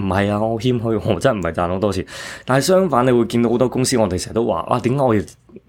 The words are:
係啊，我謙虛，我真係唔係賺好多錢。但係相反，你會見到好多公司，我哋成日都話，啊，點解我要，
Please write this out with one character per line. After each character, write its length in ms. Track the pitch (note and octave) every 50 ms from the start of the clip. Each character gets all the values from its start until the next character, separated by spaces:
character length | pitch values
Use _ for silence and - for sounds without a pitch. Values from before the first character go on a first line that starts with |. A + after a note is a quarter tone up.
| G2
係 220 | F#2+ F#2 G2 G2+ G2+
啊， 80 | G#2 G#2
我 200 | A2 A2+ A#2 A2
謙 200 | G#2+ B2+ B2 A#2+
虛， 340 | A2 A#2 A2+ G2+ F2+ A2+ G#2
我 60 | E2+
真 160 | - C3+ A#2
係 40 | G2+
唔 20 |
係 100 | E2 E2+ D#2+
賺 140 | F2+ F2
好 120 | F2 F#2 F#2+
多 120 | G#2 G#2
錢。 140 | F#2 F#2+ E2 - - - - - - - -
但 160 | - B2+ C#3
係 40 | C3+
相 220 | F3 F#3 F#3 F#3+ F3
反， 160 | C3+ A#2+ B2
你 60 | C3
會 140 | B2 A#2+ A#2
見 160 | A2 - A#2+
到 80 | A#2+ A2+
好 80 | A#2
多 100 | A#2+ B2+
公 160 | A#2+ - C3 C3
司， 140 | B2+ C3
我 100 | A#2 G#2+
哋 140 | F#2+ F2+ F2+
成 100 | - -
日 40 | -
都 100 | A2+ A#2
話， 140 | G#2+ F#2+ E2 - -
啊， 100 | A#2 B2
點 160 | G#2 A2+ B2+
解 80 | C#3+ C#3
我 120 | B2+ A2
要， 60 | G2+ E2+ - - _ _ - - - _